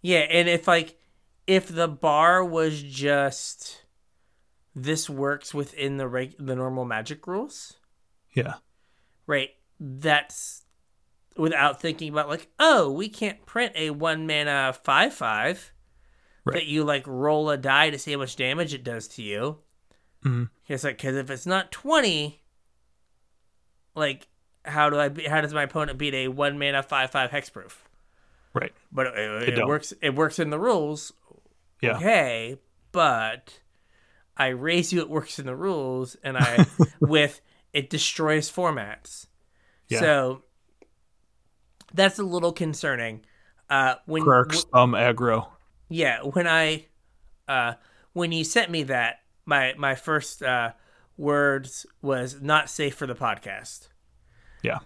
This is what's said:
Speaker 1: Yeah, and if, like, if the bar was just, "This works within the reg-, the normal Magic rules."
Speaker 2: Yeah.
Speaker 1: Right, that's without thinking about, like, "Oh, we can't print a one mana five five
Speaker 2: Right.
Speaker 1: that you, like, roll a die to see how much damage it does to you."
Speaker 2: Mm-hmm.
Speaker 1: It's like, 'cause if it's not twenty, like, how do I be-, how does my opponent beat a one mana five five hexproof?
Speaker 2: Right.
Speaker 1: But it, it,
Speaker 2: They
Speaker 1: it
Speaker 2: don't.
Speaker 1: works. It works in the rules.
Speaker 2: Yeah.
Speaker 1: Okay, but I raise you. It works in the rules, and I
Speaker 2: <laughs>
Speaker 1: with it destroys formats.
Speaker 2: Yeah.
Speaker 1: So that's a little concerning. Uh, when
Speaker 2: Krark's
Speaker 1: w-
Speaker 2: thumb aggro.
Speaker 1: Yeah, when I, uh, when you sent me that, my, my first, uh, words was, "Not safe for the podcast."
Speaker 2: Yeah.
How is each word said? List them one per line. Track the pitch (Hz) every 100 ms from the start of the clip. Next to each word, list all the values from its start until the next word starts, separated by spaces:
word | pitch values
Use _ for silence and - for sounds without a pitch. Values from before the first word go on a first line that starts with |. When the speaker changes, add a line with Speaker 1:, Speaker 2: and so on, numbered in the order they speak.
Speaker 1:
Yeah, | 175 175
and | 151 170 175
if, | 170 170
like, | 170 165 - _ _ _ _ -
if | 190 185
the | 165 170
bar | 143 160 147 165 185
was | 180 165 160 151
just, | 143 135 143 143 139 131 - - - - _ _ _ _ _ _ _ _ _
"This | - 131 156 -
works | 139 139 143 -
within | 147 139 - 139 139
the | 131
reg-, | 127 131 -
the | 135 127
normal | 131 131 123
Magic | 113 110 151 -
rules." | 185 294 - - - _ _ _ _ _
Speaker 2:
Yeah. | - 123 - _ _ _ _ _ _ -
Speaker 1:
Right, | 143 131 _ _ _
that's | 147 131 156 147 147 - - - _ _ _ _ _ _ _ -
without | 160 156 143 139
thinking | 165 160 160
about, | 151 147
like, | 165 - -
"Oh, | 311 262 147
we | 139 214
can't | 214 208 - -
print | 233 240 160
a | 156
one | 147 160 160 160
mana | 151 147 139 131
five | 127 - 139 233
five | - 120 107 123 190 - _ _ _ _ _ _ _ -
Speaker 2:
Right. | 135
Speaker 1:
that | 156
you, | 151
like, | 147 143 139
roll | 127 147 151 151
a | 143
die | 131 139 156
to | 139
see | 151
how | 143
much | 131 -
damage | 127 147 165
it | 135
does | 123 117 110
to | -
you." | 107 101 131 151 _ _ _ _ _ _
Speaker 2:
Mm-hmm. | 135 120 120 _ _
Speaker 1:
It's | 139
like, | 143 123
'cause | 139 131
if | 131
it's | 131 175
not | 190 185
twenty, | - 269 311 240 160 147 - _ _ _ _ _ _ _ _ _ _ _ _ _ _ _ -
like, | 147 135 - _ _ _ -
how | 151 147
do | 147
I | 143
be-, | 143 156
how | 156
does | 151
my | 151
opponent | 139 160 151 131
beat | 147
a | 135 131
one | 131 143 143
mana | 143 139
five | 135 139 131
five | 143 127
hexproof? | 143 - - 101 - _ _ _ _ _ _ _
Speaker 2:
Right. | - - _ _
Speaker 1:
But | - 131
it, | 110
it, | 107 107
Speaker 2:
They | -
Speaker 1:
it | 117
Speaker 2:
don't. | 107
Speaker 1:
works. | 147 - -
It | 151 135
works | 156 151
in | 160
the | 151
rules. | 220 208 147 151 - _ _ - _ _ _ _
Speaker 2:
Yeah. | 127 110
Speaker 1:
Okay, | 180 214 139 113 113 135 _ _ _
but | 180 156 120 110 123 - - _ _ _ _ _ _ _ -
I | 135
raise | 127 147 175 170
you. | 180
It | 143
works | 151 - -
in | 135
the | 127
rules, | 190 170 131 127 127 -
and | 139 131
I | 123 120 - -
Speaker 2:
<laughs> | 156 -
Speaker 1:
with | 143 151 147 - _ _ _
it | 147 131
destroys | 151 - - 156 151 151
formats. | - 175 143 101 110 - - - _ _ _ _ _ _
Speaker 2:
Yeah. | 185
Speaker 1:
So | 170 143 131 131 _ _ _ _ _ _ _ _ _ _ _ _ _ _ -
that's | 165 196 196
a |
little | 196 175 170
concerning. | 170 165 151 156 127 117 110 _ _ _ _ _
Uh, | 139 131 127 -
when | 156
Speaker 2:
Krark's | 156 127 127 147 -
Speaker 1:
w- |
Speaker 2:
thumb | 127 123
aggro. | 110 120 120 123 110 - - _ _ _
Speaker 1:
Yeah, | 165 147 117
when | 139 143 175
I, | 160 160 156 - _ _ _ - - -
uh, | 135 120 117 _ _ _
when | 175 170
you | 165
sent | 156 240 185
me | 165
that, | 135 131 117 - _ _ -
my, | 143 131 139
my | 143 131
first, | - 156 - -
uh, | 135 127 117 - _ _ _ -
words | 147 147 143 135 131 - - _
was, | 139 131 123 139
"Not | 139 151 143
safe | - 143 -
for | 139
the | 117
podcast." | 120 101 101 101 110 - - _ _ _ _ _ - -
Speaker 2:
Yeah. | 117 -